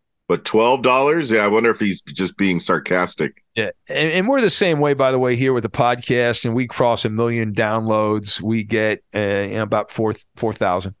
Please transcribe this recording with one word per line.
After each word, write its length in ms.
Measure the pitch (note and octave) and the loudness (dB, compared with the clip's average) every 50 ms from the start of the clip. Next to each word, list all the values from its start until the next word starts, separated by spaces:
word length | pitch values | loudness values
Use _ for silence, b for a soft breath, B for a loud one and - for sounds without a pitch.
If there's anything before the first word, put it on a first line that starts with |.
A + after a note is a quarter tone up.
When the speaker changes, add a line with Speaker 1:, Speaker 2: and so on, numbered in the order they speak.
| _ _ _ _ _ - | _ _ _ _ _ -2
Speaker 1:
But 160 | - - - | -2 -2 -2
twelve 380 | - - A2 A2+ B2 C3+ B2+ A#2 | 0 2 2 4 4 2 2 2
dollars? 460 | B2+ B2+ C3 C#3 D3 D#3+ E3+ D3 A2+ | 2 2 4 2 2 0 0 0 0
Yeah, 100 | A2+ G#2+ | 2 2
I 60 | G#2 G#2 | 2 2
wonder 200 | G#2+ A2+ A#2 A2+ | 2 2 2 2
if 120 | G#2+ - | 2 0
he's 200 | A2 G2+ F2+ - | -2 -2 -2 -4
just 360 | - - - - F#2+ F2 - | -10 -10 -6 -4 -4 -4 -2
being 240 | - G2 F#2+ F2 E2 | -2 0 0 0 0
sarcastic. 800 | - - F2 D#2 - - F2+ F2+ F2+ - - - D2+ C2+ - _ _ _ - | 0 0 0 0 0 0 0 0 0 -2 -2 -4 -6 -6 -6 _ _ _ -8
Speaker 2:
Yeah, 160 | A#2 G#2+ F2+ - _ _ - | -6 -6 -6 -8 _ _ -6
and, 200 | C3 C#3+ D#3 D#3+ | -4 -2 -2 0
and 160 | E3 F#3 F#3+ | 0 0 0
we're 120 | B3+ C#4 C4+ | 0 2 2
the 100 | A#3 F3+ | 2 2
same 300 | - - G3+ F3 D#3 D3 | 2 2 2 2 2 2
way, 140 | D3 D3 C#3+ | 2 2 2
by 180 | C3+ C3+ C3 | 2 2 2
the 80 | C3 B2+ | 2 2
way, 160 | B2+ B2+ B2 | 2 0 0
here 160 | A#2 C3+ C3 | 2 2 0
with 120 | C3 A#2+ A2 | 0 0 -2
the 60 | G#2 | -2
podcast, 760 | - - A#2+ A#2+ B2 B2 - - B2 B2 A#2+ A#2+ A2+ - - | 0 0 2 2 0 -2 -2 0 0 2 2 0 0 -2 -2
and 100 | A#2 A2+ | -2 -2
we 100 | B2+ B2 | -2 -2
cross 380 | A#2 - - B2+ A#2+ A#2 - - | -2 0 2 2 2 2 2 -2
a 60 | A2 | -2
million 440 | G#2+ A2+ A#2 A#2 A#2 A#2 A2+ G#2+ F#2+ | 0 0 0 0 0 -2 -2 -2 0
downloads. 880 | A#2 A2 G#2+ A2 A2+ A2 A2 G#2+ G#2+ G#2+ G#2+ G#2+ G#2 G2+ G2+ - - | 0 0 0 0 0 0 0 0 2 2 0 0 -2 -2 -4 -4 -4
We 220 | - A2 A2+ A2+ G#2 | -2 -2 -2 -2 -2
get, 400 | G#2 A2+ G#2+ A2 G#2+ G2+ - _ _ - | -2 0 0 0 0 -2 -4 _ _ -4
uh, 60 | G#2+ | -2
you 380 | G#2 G2+ G2+ G2+ G2+ G2 G#2 | -2 0 0 -2 -2 -2 -4
know, 60 | A2 A2 | -4 -2
about 280 | G#2+ A2+ G#2+ G2+ - | -2 -2 -2 -2 -4
four, 220 | - A#2 A2 G#2+ G#2+ - - _ _ | -4 -2 -2 -2 -2 -4 -10 _ _
four 160 | - A#2 G#2+ G#2 | -6 -4 -4 -2
thousand. 420 | - A2 F#2 F2+ F#2+ F#2 F#2+ - _ | -2 0 0 0 -2 -4 -6 -10 _